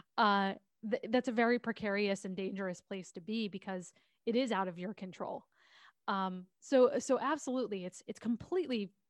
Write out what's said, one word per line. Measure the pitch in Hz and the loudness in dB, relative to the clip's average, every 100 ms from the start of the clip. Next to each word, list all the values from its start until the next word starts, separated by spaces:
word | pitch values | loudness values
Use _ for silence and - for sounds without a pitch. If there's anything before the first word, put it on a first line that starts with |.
| - - | -6 2
uh, | 214 202 196 - _ _ 220 | 4 4 2 -2 _ _ -4
th-, | - 220 | -4 0
that's | 254 254 | 0 2
a | |
very | 226 233 247 | 2 4 2
precarious | 233 226 214 196 202 190 | -2 -4 -2 0 0 0
and | 196 185 | -4 -6
dangerous | 190 196 190 175 | -4 -4 -6 -6
place | - 196 180 | -8 -10 -10
to | 190 | -12
be | 165 220 214 | -6 -4 -4
because | 190 - 185 175 - _ _ - | -6 -8 -8 -8 -18 _ _ 0
it | 233 | 2
is | 262 | 2
out | 190 190 | 0 -2
of | 170 | -4
your | 180 | -8
control. | - 185 165 - 190 - _ _ - - _ - | -8 -10 -8 -8 -8 -12 _ _ -20 -20 _ -2
Um, | 196 190 185 180 _ | 0 -2 -4 -12 _
so, | - 269 247 233 | 4 6 8 6
so | - 240 | 0 0
absolutely, | 254 302 - 254 208 196 | 0 -2 -2 -2 -2 -4
it's, | 180 - - | -8 -10 -14
it's | - | -6
completely | 220 233 - 370 311 240 190 _ | -4 -4 -2 -2 0 -2 -4 _